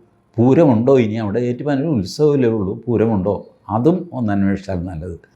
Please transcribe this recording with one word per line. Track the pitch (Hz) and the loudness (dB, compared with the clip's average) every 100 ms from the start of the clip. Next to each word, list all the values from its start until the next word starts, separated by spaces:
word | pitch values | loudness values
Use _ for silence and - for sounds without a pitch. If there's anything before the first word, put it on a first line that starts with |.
| _ _ _ - | _ _ _ 0
പൂരമുണ്ടോ | 120 135 165 113 120 135 | 4 4 4 4 4 4
ഇനി | 113 | 4
അവിടെ? | 107 107 107 | -2 -4 -2
ഏറ്റുമാനൂർ | 123 123 143 139 156 135 | -4 -4 -4 -4 -2 -2
ഉത്സവമല്ലേ | 90 - 151 143 120 | -4 0 0 2 2
ഉള്ളൂ, | 113 95 117 - | 0 -2 -6 -2
പൂരമുണ്ടോ? | 113 110 104 95 95 - _ - | 0 2 0 0 -4 -6 _ -6
അതും | 107 131 180 - | 0 2 0 -2
ഒന്ന് | 127 110 | -6 -2
അന്വേഷിച്ചാൽ | 101 98 95 95 92 | 0 0 -2 -6 -8
നല്ലത്. | 87 85 90 82 _ | -8 -10 -10 -12 _